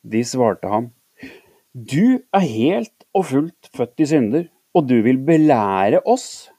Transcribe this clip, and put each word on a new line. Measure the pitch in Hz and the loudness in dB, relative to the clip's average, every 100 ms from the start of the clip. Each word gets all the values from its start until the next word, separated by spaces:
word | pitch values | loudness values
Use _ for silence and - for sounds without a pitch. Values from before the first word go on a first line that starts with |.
De | 113 110 120 | -4 -4 -4
svarte | 127 117 92 95 | 0 -2 -2 -4
ham, | 107 120 _ _ _ - - _ _ _ | -6 -6 _ _ _ -20 -20 _ _ _
"Du | 127 107 139 233 254 _ | -20 -6 0 2 0 _
er | 196 | -2
helt | 165 110 131 214 226 _ _ | 0 0 0 -2 -6 _ _
og | 196 156 | -4 0
fullt | 135 165 _ - | -2 -2 _ -20
født | - 120 - | -8 -8 -2
i | 151 | 0
synder, | 156 107 143 170 _ _ | 2 2 -2 -6 _ _
og | 175 135 | -2 2
du | 120 110 | 2 2
vil | 131 | 0
belære | 139 160 151 127 101 95 101 170 | 2 4 4 2 2 0 2 0
oss?" | - 254 - - - | 0 -2 -4 -20 -20